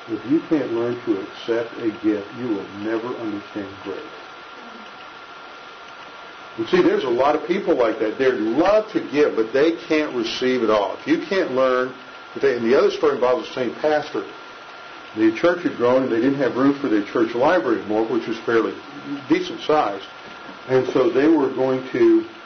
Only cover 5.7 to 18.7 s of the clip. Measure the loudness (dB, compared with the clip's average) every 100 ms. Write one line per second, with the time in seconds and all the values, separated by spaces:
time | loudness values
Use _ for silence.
5.7 | -18 -18 -18 -18 -18 -18 -18 -12 -8 0
6.7 | 4 6 4 2 4 4 2 0 0 2
7.7 | 4 4 2 -2 2 2 2 0 2 4
8.7 | 4 4 -2 -2 2 2 2 0 4 2
9.7 | 2 0 0 0 -2 -2 0 0 2 4
10.7 | 4 2 -2 0 0 0 0 0 2 4
11.7 | 2 0 -6 -16 -18 -14 0 2 2 4
12.7 | 6 4 4 2 2 2 2 0 -4 -4
13.7 | 0 0 0 0 -6 -8 -12 -18 -18 -18
14.7 | -18 -18 -18 -10 2 2 4 2 2 -2
15.7 | 0 4 4 2 2 2 2 0 2 2
16.7 | 2 2 0 0 0 0 2 2 2 2
17.7 | -2 0 0 0 -2 -2 -6 2 2 2